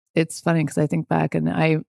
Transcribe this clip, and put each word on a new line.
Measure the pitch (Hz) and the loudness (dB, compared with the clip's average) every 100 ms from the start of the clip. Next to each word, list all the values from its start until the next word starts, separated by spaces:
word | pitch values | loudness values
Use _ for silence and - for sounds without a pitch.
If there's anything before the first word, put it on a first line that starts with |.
| _ | _
it's | 165 160 - | -2 -2 -2
funny | 175 165 | 0 0
'cause | 151 - | 0 0
I | 151 | 0
think | 170 151 | 0 0
back, | 165 160 | 0 0
and | 165 156 | -2 -2
I, | - 160 156 | 0 0 0